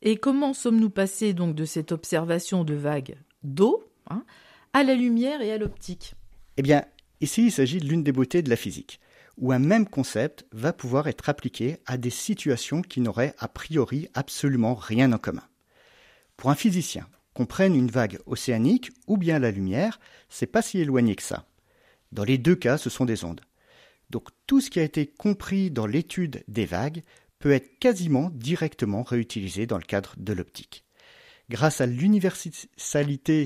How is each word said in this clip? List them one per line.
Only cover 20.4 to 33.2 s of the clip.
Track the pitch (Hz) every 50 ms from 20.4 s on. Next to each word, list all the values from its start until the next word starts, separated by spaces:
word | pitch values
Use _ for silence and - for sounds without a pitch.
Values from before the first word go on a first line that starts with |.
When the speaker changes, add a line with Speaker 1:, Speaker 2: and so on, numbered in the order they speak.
| 127
Speaker 2:
pas | - - 233
si | 220 - - 185
éloigné | 160 143 131 127 120 110 98
que | -
ça. | - - - - - _ _ _ _ _ _ _ _ _ _ _ _ -
Dans | - 92 101
les | 117 135 131
deux | 117 165 180
cas, | 180 - 120 131 156
ce | - 120
sont | - - 131
des | 120 113 101 -
ondes. | 85 85 - _ _ _ _ _ _ _ _ _ _ _ _ _ -
Donc | - 113 - - _ _ - -
tout | 269 269
ce | 262 -
qui | - 175
a | 160
été | 151 - 156 147
compris | - _ - - 208 202 202 - - 196 196 190 180
dans | 139 120 107
l'étude | 104 110 156 165 - - 185 180 156 127 - - -
des | 107 117 101
vagues | 82 87 87 120 147 160 165 - _ _ _ _ _ _ _
peut | - 147
être | 139 131 - - _ -
quasiment | - 254 233 180 180 160 143 127 151 180
directement | 165 123 113 139 175 - 160 156 - - 123 104 101 104 120
réutilisé | - 123 120 113 - - 110 95 95 82 98 113
dans | 117 113 90
le | 80
cadre | - 104 101 98 - -
de | - 95 104
l'optique. | 104 90 85 _ - - - - - - _ _ _ _ _ - - - - - - _ _ -
Grâce | 117 107 143 156 - -
à | 135
l'universalité | 123 123 123 165 202 214 202 180 185 - - - 175 - - - - _ - - - - 147 147 147 143 135